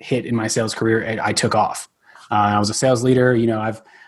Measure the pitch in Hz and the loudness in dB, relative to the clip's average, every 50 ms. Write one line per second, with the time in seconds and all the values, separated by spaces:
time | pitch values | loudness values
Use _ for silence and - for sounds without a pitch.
0 | - - 135 120 - - 120 113 110 107 - 123 113 107 - - 113 113 113 113 | -6 -4 -4 -4 -2 -2 -4 -4 -2 -2 -2 -2 -2 -2 -4 -2 0 0 0 0
1 | 113 113 113 104 - 110 107 - - 113 - 110 104 - - - - - _ _ | 0 -4 -6 -4 -4 -4 -2 -2 -2 0 2 2 0 0 -2 -8 -12 -16 _ _
2 | _ _ - - - - 107 107 104 104 104 104 104 104 104 - - 131 127 117 | _ _ -20 -20 -10 -4 0 2 2 2 2 2 0 0 -2 0 2 2 2 2
3 | 123 131 131 127 123 127 127 113 117 113 113 110 107 110 107 - - _ _ - | 2 2 4 4 4 4 4 2 2 0 0 -2 -4 -6 -6 -8 -14 _ _ -20
4 | - | -20